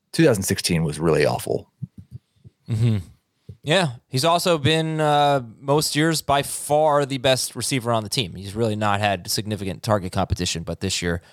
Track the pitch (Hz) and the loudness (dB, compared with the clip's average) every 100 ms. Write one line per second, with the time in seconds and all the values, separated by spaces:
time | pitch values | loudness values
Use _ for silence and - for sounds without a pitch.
0 | _ - 160 98 98 95 - 85 80 73 | _ 2 4 4 0 -2 0 0 0 0
1 | 82 76 67 64 - - - - - - | 2 4 2 0 -4 -4 -6 -16 -16 -16
2 | - - _ _ - _ - 110 117 104 | -20 -20 _ _ -20 _ -4 0 2 0
3 | 82 - _ _ - - 139 185 160 120 | -4 -20 _ _ -20 -10 0 2 2 -4
4 | - 131 165 170 185 165 143 160 160 156 | -6 -2 2 2 2 2 2 2 0 0
5 | 151 147 143 139 117 - 139 147 - 147 | 2 4 4 2 -2 -10 0 0 2 0
6 | 160 151 - 139 135 - - 147 156 143 | 2 0 0 0 0 -8 0 2 4 2
7 | 135 135 135 127 - 127 - 135 117 113 | 0 0 0 0 -2 -6 -4 -2 0 -2
8 | 104 - 92 82 98 104 113 104 107 101 | -2 -4 -4 -8 -10 -2 -2 0 0 2
9 | 104 92 - - 107 101 95 - - 104 | 0 0 -2 -6 -4 -4 -4 -6 0 0
10 | 90 98 85 - 90 82 82 82 98 - | 0 -2 -2 -2 -4 -4 -8 -6 -4 -4
11 | 87 85 - | -4 -4 -8